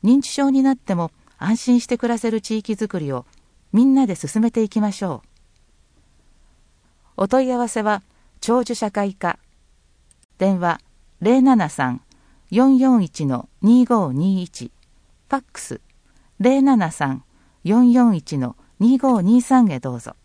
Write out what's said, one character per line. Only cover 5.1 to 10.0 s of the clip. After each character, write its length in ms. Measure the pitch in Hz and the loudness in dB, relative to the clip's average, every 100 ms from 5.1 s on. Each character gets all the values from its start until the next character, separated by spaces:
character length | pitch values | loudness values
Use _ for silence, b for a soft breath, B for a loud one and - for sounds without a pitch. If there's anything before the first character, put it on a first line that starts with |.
| 127 _ _ _ _ _ _ _ _ _ _ _ _ _ _ _ _ _ _ _ - | -8 _ _ _ _ _ _ _ _ _ _ _ _ _ _ _ _ _ _ _ -6
う。 40 | |
お 40 | 196 | 0
問 200 | 262 262 | 0 0
い 40 | |
合 60 | 247 | -2
わ 100 | 240 | -4
せ 140 | 226 | -4
は、 220 | 214 202 _ _ _ _ | -4 -4 _ _ _ _
長 240 | - 240 | -2 -2
寿 120 | 240 240 | -2 -6
社 160 | 214 | -6
会 240 | 208 202 190 | -4 -6 -6
課。 240 | 180 - _ _ _ _ _ _ | -8 -8 _ _ _ _ _ _